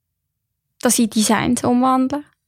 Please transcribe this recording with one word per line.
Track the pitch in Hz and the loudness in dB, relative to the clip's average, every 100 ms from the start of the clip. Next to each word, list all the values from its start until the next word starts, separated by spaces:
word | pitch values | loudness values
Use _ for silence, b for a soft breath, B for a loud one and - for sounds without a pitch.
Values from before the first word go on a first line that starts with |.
| _ _ _ _ _ _ _ - | _ _ _ _ _ _ _ -4
das | 254 226 | -2 0
in | 226 | 0
Designs | 226 214 214 - 240 | 0 0 0 0 -2
umwandeln. | 247 247 254 262 262 285 294 _ | 0 0 2 0 0 -4 -10 _